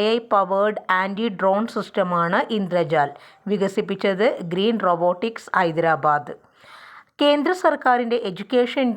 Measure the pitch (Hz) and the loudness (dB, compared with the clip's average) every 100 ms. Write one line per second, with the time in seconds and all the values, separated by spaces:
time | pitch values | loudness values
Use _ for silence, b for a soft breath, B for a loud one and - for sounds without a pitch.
0 | 214 233 233 208 185 196 208 208 - 185 | 2 0 0 0 2 0 0 -2 -2 -2
1 | 196 196 233 180 190 196 233 214 190 208 | -2 -2 -4 -2 0 0 -2 -6 -6 -2
2 | 180 175 170 202 294 220 185 175 156 156 | 0 0 2 0 0 -2 -2 0 0 2
3 | 143 - B B 190 202 196 208 180 196 | 0 -2 B B -4 -2 -2 -2 -4 -2
4 | 202 190 226 - 175 175 214 226 190 170 | -2 2 0 0 -4 -2 0 0 0 2
5 | 175 180 226 226 - 185 175 160 165 156 | 2 0 -4 -8 -4 0 0 2 0 2
6 | 147 147 147 - _ B B B B B | 2 0 -2 -16 _ B B B B B
7 | B - 294 294 294 359 330 285 277 247 | B 0 2 4 2 0 0 2 2 2
8 | 233 233 202 170 202 247 240 277 254 | 0 -2 -4 -8 -2 0 0 0 -2